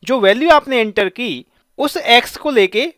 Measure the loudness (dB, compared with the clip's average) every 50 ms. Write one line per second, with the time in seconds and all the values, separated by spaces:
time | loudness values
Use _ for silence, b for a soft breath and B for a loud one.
0 | -6 -4 -2 2 2 2 2 2 4 4 4 4 2 0 -2 -2 -2 -2 -2 -4
1 | -4 -4 -4 -8 -8 -8 -8 -10 -12 _ _ _ _ _ _ -6 -6 -4 -6 -4
2 | 0 2 2 2 2 0 -10 -8 -6 -2 0 0 0 0 0 -4 -4 -6 -8